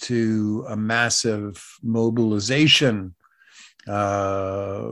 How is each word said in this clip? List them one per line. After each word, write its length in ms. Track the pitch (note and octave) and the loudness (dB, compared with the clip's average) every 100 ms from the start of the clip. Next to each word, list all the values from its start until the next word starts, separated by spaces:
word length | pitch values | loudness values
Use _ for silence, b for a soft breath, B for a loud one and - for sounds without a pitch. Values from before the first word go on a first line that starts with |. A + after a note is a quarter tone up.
to 640 | - A#2+ A2+ G#2+ G#2+ G#2+ - | -2 0 2 0 0 -2 -6
a 60 | G#2+ | -6
massive 880 | G#2+ A#2 A#2 - A2+ G#2 G#2 F#2 - - | 0 2 2 0 0 -2 -6 -12 -20 -10
mobilization, 1300 | A#2 A2+ A2+ A#2 A2 G#2 G2+ C#3 D#3 - C#3 G#2 F#2 - b b b b b b - | -2 0 2 2 2 0 0 2 6 6 4 0 -6 -16 b b b b b b -6
uh, 1040 | G#2 G2+ G2+ G2 G2 F#2+ G2 G2 G2+ A2+ | -2 0 0 -2 -2 -4 -4 -6 -8 -8